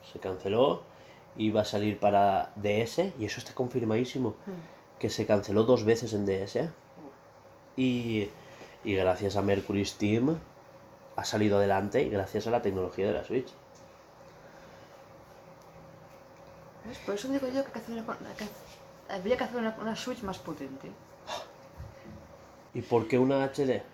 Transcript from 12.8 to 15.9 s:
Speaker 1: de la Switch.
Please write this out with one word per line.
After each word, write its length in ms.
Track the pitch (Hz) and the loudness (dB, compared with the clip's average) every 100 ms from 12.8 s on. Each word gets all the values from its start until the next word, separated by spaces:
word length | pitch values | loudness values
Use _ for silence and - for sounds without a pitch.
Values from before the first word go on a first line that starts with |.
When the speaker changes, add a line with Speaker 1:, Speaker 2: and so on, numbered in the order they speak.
| 90 - 101 | -4 0 0
Speaker 1:
de 60 | |
la 100 | 101 | 0
Switch. 260 | - 123 - - - - - - - - - - - - - - - - - - - - - - - - - | -2 -4 -4 -14 -20 -20 -20 -20 -20 -20 -20 -20 -20 -20 -20 -20 -20 -20 -20 -20 -20 -20 -20 -20 -20 -20 -20